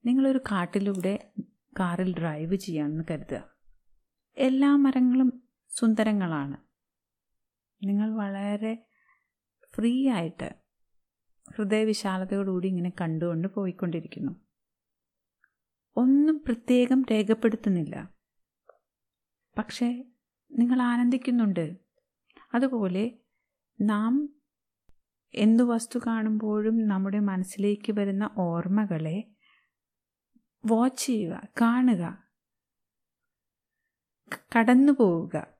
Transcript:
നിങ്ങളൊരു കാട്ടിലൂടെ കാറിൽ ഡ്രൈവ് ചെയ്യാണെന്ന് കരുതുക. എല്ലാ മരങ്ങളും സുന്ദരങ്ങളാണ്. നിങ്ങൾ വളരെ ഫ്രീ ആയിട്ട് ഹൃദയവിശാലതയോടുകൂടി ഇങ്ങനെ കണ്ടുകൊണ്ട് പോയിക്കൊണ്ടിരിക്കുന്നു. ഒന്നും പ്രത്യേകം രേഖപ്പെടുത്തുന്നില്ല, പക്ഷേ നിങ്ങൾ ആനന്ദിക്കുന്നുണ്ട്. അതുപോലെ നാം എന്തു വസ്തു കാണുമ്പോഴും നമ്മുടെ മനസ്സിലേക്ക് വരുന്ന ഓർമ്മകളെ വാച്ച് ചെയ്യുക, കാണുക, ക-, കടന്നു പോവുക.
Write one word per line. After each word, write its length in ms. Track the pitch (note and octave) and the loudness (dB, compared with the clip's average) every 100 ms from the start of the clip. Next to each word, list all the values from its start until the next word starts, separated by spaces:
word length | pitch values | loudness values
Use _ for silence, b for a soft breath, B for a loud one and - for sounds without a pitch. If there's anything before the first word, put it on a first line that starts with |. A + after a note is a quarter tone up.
നിങ്ങളൊരു 360 | A#3 C4 C4+ C4+ | 2 2 2 0
കാട്ടിലൂടെ 920 | - G3 F3 G3+ G3+ F#3+ F3+ G3+ - - - _ _ - | -2 -4 -2 -2 -2 -2 -4 -4 -8 -14 -14 _ _ -4
കാറിൽ 360 | F3+ F3 F#3 | -4 -2 -4
ഡ്രൈവ് 440 | F3 E3 D3+ D#3+ F#3+ | -2 -6 -6 -4 -4
ചെയ്യാണെന്ന് 480 | - D#3 D3 D#3 | -4 -4 -4 -4
കരുതുക. 460 | D#3+ D3+ - C3 - _ _ _ _ _ _ _ _ - | -6 -8 -8 -10 -12 _ _ _ _ _ _ _ _ -2
എല്ലാ 400 | C4 C4 C#4+ C#4+ | 0 4 4 6
മരങ്ങളും 680 | C#4 C4 B3+ B3+ C4 - _ _ _ | 6 4 4 6 4 0 _ _ _
സുന്ദരങ്ങളാണ്. 840 | - A#3 G#3+ A3 G#3 F3+ D#3 C#3 C3+ _ _ _ _ _ _ _ _ _ _ _ _ | 0 2 4 2 0 -2 -4 -6 -10 _ _ _ _ _ _ _ _ _ _ _ _
നിങ്ങൾ 320 | G3 G3+ G#3+ | -4 -2 -2
വളരെ 720 | A3 G3+ G3 G3+ G#3 A3 A3+ _ _ _ _ _ _ _ _ _ | -4 -6 -6 -6 -4 -6 -8 _ _ _ _ _ _ _ _ _
ഫ്രീ 340 | - A3+ B3+ C4+ | -2 0 2 0
ആയിട്ട് 560 | G#3+ E3 - - - _ _ _ _ _ _ _ _ _ | 0 -4 -8 -12 -12 _ _ _ _ _ _ _ _ _
ഹൃദയവിശാലതയോടുകൂടി 1200 | - G3+ G#3+ A3 G#3 G3+ F#3+ F#3+ G3 F#3+ F3+ F#3+ | -8 -2 0 0 -2 -4 -4 -4 -4 -2 -2 -2
ഇങ്ങനെ 240 | F3+ F3+ | -2 -4
കണ്ടുകൊണ്ട് 560 | - E3 D#3+ F3 E3 F#3+ | -4 -4 -2 -2 -2 -4
പോയിക്കൊണ്ടിരിക്കുന്നു. 920 | G3+ F#3+ F3 F3 E3 D#3+ - - E3+ _ _ _ _ _ _ _ _ _ _ _ _ _ _ _ - | -4 -6 -4 -6 -6 -10 -8 -8 -8 _ _ _ _ _ _ _ _ _ _ _ _ _ _ _ 0
ഒന്നും 420 | B3+ C#4 D4+ D4+ | 4 4 4 0
പ്രത്യേകം 680 | C#4 A#3 - B3 B3 C4 | -4 -6 2 2 4 2
രേഖപ്പെടുത്തുന്നില്ല, 1080 | B3+ G#3+ G#3 A3+ A3+ A3 G#3 F3+ D3+ - - _ _ _ _ _ _ _ _ _ _ _ _ _ _ - | 2 0 2 2 0 0 -2 -2 -2 -10 -16 _ _ _ _ _ _ _ _ _ _ _ _ _ _ -10
പക്ഷേ 480 | G#3+ - A#3+ B3 B3+ _ _ _ _ | -10 -4 -4 -4 -12 _ _ _ _
നിങ്ങൾ 320 | B3+ A#3+ B3+ | -2 2 2
ആനന്ദിക്കുന്നുണ്ട്. 960 | B3 A#3+ A#3+ B3+ B3+ B3 G#3+ F3+ D#3 F#3 _ _ _ _ _ b b | 2 2 2 0 0 0 2 0 -4 -8 _ _ _ _ _ b b
അതുപോലെ 680 | A#3+ C4 A#3+ F#3+ F#3 A3+ - _ _ _ _ _ - | 0 0 0 -2 -2 -4 -8 _ _ _ _ _ -2
നാം 520 | G#3 G#3 A3 C4+ D4 _ _ _ _ _ _ _ _ _ _ | -2 0 0 0 -2 _ _ _ _ _ _ _ _ _ _
എന്തു 300 | - G#3+ A3+ | 0 4 6
വസ്തു 340 | A#3+ A#3 A#3 B3 | 4 0 -2 -6
കാണുമ്പോഴും 880 | A#3 A3+ A3 G#3+ G#3+ G#3+ G#3+ A3+ G#3+ | -2 -2 -2 -2 0 0 0 0 0
നമ്മുടെ 360 | F#3+ G3 G#3 | 0 0 0
മനസ്സിലേക്ക് 720 | G3+ F#3+ F#3 - G3+ G#3 - | 0 -2 -6 -2 -2 -2 -2
വരുന്ന 380 | G#3 G3+ G3 G#3+ - | -2 -2 -2 -4 -2
ഓർമ്മകളെ 960 | F3 E3+ F3+ G#3 G#3 D#3+ D#3 F#3 - _ _ _ _ _ _ _ _ _ _ _ _ _ A3 | -2 -2 0 0 0 -2 -4 -6 -8 _ _ _ _ _ _ _ _ _ _ _ _ _ 0
വാച്ച് 400 | A3+ B3+ B3+ - | 2 2 0 -2
ചെയ്യുക, 420 | A3 F3 - - - | -2 -2 -8 -12 0
കാണുക, 440 | A#3 B3 B3+ G3 E3 - _ _ _ _ _ _ _ _ _ _ _ _ _ _ _ _ _ _ _ _ _ | 2 4 2 2 -2 -10 _ _ _ _ _ _ _ _ _ _ _ _ _ _ _ _ _ _ _ _ _
ക-, 100 | - _ | -16 _
കടന്നു 440 | A#3 A3+ B3+ C#4+ | 2 6 6 6
പോവുക. 440 | C#4 G3+ E3 E3+ D#3+ - | 6 4 2 -4 -8 -10